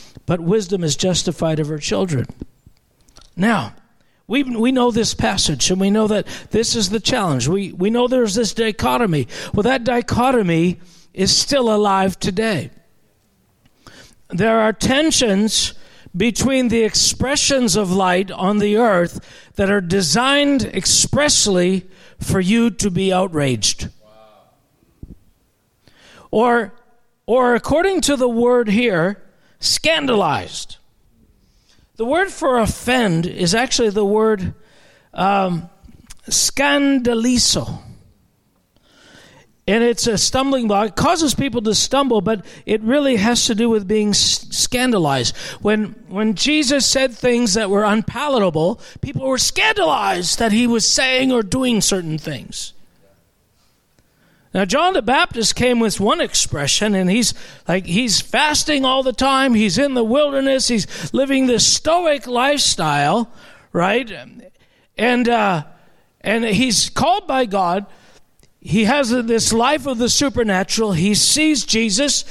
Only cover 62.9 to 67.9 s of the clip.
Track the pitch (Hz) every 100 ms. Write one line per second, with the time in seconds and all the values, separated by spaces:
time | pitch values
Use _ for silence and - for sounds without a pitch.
62.9 | 147 143 202 226 - - - _ 170 180
63.9 | 226 240 165 131 123 - _ _ _ _
64.9 | - 226 247 233 233 208 170 147 - -
65.9 | _ _ _ - 226 233 196 254 202 -
66.9 | - 285 392 403 269 247 196 180 185 202